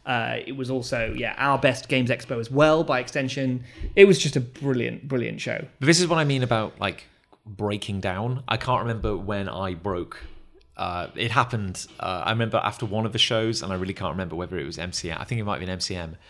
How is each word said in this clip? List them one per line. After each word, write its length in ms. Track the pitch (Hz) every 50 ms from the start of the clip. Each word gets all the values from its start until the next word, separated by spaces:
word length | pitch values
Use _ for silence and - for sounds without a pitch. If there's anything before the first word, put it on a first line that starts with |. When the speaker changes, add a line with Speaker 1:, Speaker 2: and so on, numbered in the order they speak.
| -
Speaker 1:
Uh, 320 | - 127 120 113 120 117 117 -
it 100 | - 135
was 140 | 135 131 120
also, 420 | 131 127 120 - - 120 113 110 107
yeah, 200 | 123 120 110 -
our 220 | - 131 139 139 127
best 320 | 135 135 123 - - -
Games 180 | 143 131 127 120
Expo 320 | 127 - - - 135 117
as 100 | 113 110
well, 320 | 131 139 151 156 156 160 165
by 160 | 151 139 127
extension. 640 | 127 123 - 143 135 127 123 139 135 131 127 127 123 - - - - - -
It 120 | - 196
was 120 | 196 185 -
just 180 | - 151 -
a 40 | 147
brilliant, 680 | 123 120 - - 143 139 131 123 117 120 113 - -
brilliant 320 | 147 139 127 117 113 110 107
show. 280 | - - 117 - - - - -
Speaker 2:
But 60 | 131
this 140 | 139 165 -
is 60 | 180
what 120 | 165 170 160
I 60 | 156
mean 180 | 143 139 135 127
about, 380 | 120 123 113 107 - - -
like, 280 | 101 98 85 - - - _ _ _ _ - - -
breaking 560 | 110 101 98 107 104 104 107 - - 101 98
down. 420 | 92 98 90 95 110 120 127 127 123 -
I 80 | 110
can't 240 | 110 - - 123 107
remember 340 | 104 117 113 107 104 110 104 87
when 320 | 92 95 107 101 98 95
I 240 | 57 85 98 95 92
broke. 480 | 82 82 101 95 87 85 - - - - - - - - - - - - _ -
Uh, 340 | - - 90 87 90 82 - -
it 140 | - 107 117
happened, 560 | 110 135 123 120 - 110 101 95 90 - - - - -
uh, 220 | - 92 92 90 -
I 60 | -
remember 260 | 113 113 117 120 113
after 300 | 110 - - - - 123
one 180 | 107 98 110 110
of 80 | 110 110
the 60 | 117
shows, 440 | - - 123 110 110 113 113 110 -
and 80 | 90 95
I 40 |
really 160 | 90 92 95 95
can't 200 | - 98 85 76
remember 240 | 92 92 85 82
whether 220 | 82 90 87 92 87
it 60 | 71
was 140 | 71 82 -
M 140 | 82 90 90
C 180 | - - -
M. 80 | 80 -
I 40 | -
think 160 | - 123 113
it 40 | 107
might 100 | 101 101
have 60 | 67
been 80 | 87 90
M 120 | 92 92
C 140 | - - 95
M. 220 | 90 85 80 80 - - -